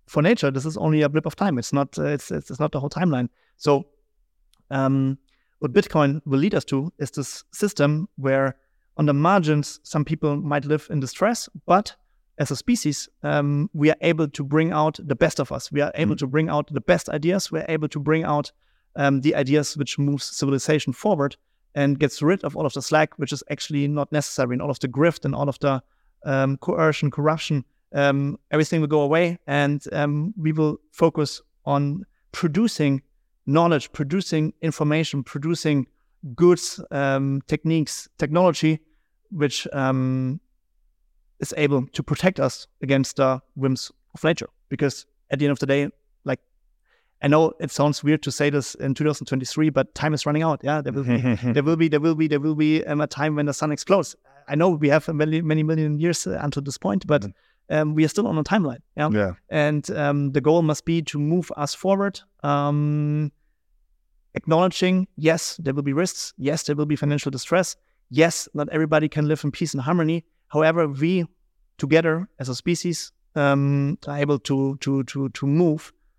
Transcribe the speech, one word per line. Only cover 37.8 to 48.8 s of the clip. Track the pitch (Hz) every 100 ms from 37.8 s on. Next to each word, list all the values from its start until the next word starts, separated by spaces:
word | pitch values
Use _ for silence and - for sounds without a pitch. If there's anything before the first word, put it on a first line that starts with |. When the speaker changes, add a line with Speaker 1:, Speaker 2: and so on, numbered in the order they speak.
| 147 - - -
Speaker 1:
technology, | 147 160 180 156 160 156 _ _ _ _ -
which, | 180 147 - -
um, | 147 131 131 131 131 131 143 _ _ _ _ _ _ _ _ _ -
is | - -
able | 147 139 123
to | -
protect | 139 147 185 190
us | 131 - - _
against | 135 135 135 -
the | 135 131 - -
whims | 131 131 - _ _
of | -
nature. | 160 165 - _ -
Because | 139 139 - - _ -
at | 135
the | 143
end |
of | 143
the | 139
day, | 139 143 - _ _ -
like, | 131 _ _ _ _ _ _ _ _
I | 143
know | 151 160 -
it | 120
sounds | - 147 147
weird | 143 151
to | 147
say | - 147
this | 143 127
in | -